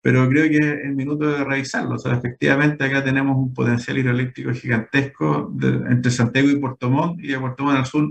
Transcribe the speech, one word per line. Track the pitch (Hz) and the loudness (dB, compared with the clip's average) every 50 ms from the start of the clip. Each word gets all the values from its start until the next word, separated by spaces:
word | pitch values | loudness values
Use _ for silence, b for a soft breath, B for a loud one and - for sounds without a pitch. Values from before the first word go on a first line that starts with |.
Pero | - 127 123 127 127 127 | 2 4 4 4 4 4
creo | 135 151 156 156 | 4 2 2 4
que | 151 | 2
es | 151 151 147 147 147 - | 2 2 0 -2 -4 -6
el | 139 139 | -6 -4
minuto | 135 131 143 151 147 151 151 | -4 -4 -4 -4 -2 -2 -2
de | 147 143 139 | 0 -2 -2
revisarlo. | 139 135 135 131 - - - - 127 123 | -2 -2 -4 -4 -4 -6 -4 -4 -4 -6
O | 117 | -4
sea, | - 131 123 | -2 -2 -2
efectivamente | 123 123 123 127 _ 147 147 139 139 147 151 151 147 139 | -2 -2 -6 -6 _ 0 2 2 4 2 2 2 0 -2
acá | 135 135 139 135 | 0 0 0 0
tenemos | 135 131 135 139 139 135 | 0 0 2 2 2 2
un | 131 135 127 127 | 0 0 -2 -2
potencial | 131 123 120 120 120 - - 135 | -2 0 0 0 0 -2 -2 -2
hidroeléctrico | 135 131 127 123 123 131 127 - - 135 131 123 | 0 0 0 0 0 -2 -4 -6 -8 -6 -6 -6
gigantesco | 123 - 127 120 110 110 - - 139 131 - - - 156 151 147 147 147 - - | -4 -2 -2 -2 -2 -2 0 0 0 0 -2 -4 -2 -2 0 0 -2 -2 -6 -6
de, | 131 131 131 127 123 - - | 0 0 0 0 0 0 2
entre | 123 123 123 123 | 0 2 2 0
Santiago | 120 - 117 113 - 131 139 143 | 2 2 0 2 2 2 4 4
y | 143 | 2
Puerto | 139 139 123 127 _ 131 123 | 2 0 -4 -6 _ -2 0
Montt, | 131 147 165 175 170 170 | 2 2 0 -2 -4 -6
y | 151 | -6
de | 139 135 131 | -6 -6 -4
Puerto | 131 127 127 - 139 | -4 -6 -6 -2 0
Montt | 143 139 131 | 0 2 0
al | 127 | 0
sur | - - 151 151 147 | 0 0 0 0 0